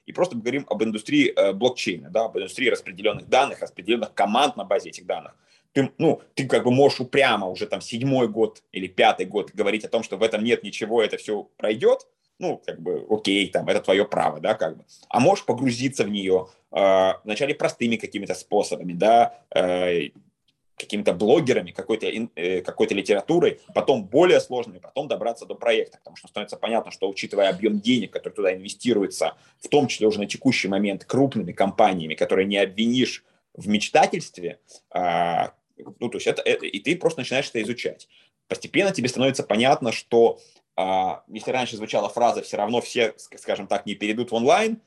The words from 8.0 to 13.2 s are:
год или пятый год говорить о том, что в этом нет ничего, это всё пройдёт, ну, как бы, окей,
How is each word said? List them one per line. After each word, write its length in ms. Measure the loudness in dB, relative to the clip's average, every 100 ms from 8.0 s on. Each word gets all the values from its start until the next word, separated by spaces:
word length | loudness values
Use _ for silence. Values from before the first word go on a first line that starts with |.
| 0 2 2
год 360 | 2 -2 -2 _
или 160 | -10 -4
пятый 400 | 2 4 4 -2
год 240 | -4 -4
говорить 320 | -2 -2 -2 -2
о 40 |
том, 140 | -4
что 140 | -4 0
в 60 |
этом 200 | 0 0
нет 200 | 0 -2
ничего, 400 | -2 -8 -2 0
это 140 | 0 -2
всё 260 | -6 -8 -8 -4
пройдёт, 500 | -4 0 2 2 -2 _ _ -8
ну, 220 | -6 -6 -10
как 160 | -10
бы, 240 | -6 -6 -2
окей, 400 | -2